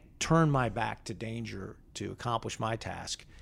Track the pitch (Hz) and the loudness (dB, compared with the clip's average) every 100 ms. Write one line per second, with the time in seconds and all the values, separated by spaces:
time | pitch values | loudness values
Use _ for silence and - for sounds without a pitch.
0 | - - - 165 156 135 120 113 110 107 | -2 -4 4 6 8 6 2 0 -2 -4
1 | - 92 110 117 110 98 98 - - - | -8 -6 -6 -6 -6 -8 -10 -12 -14 -8
2 | 98 95 120 117 107 - 113 113 92 - | -6 -4 0 0 -2 -2 -2 -2 -4 -8
3 | - - - - | -8 -10 -12 -20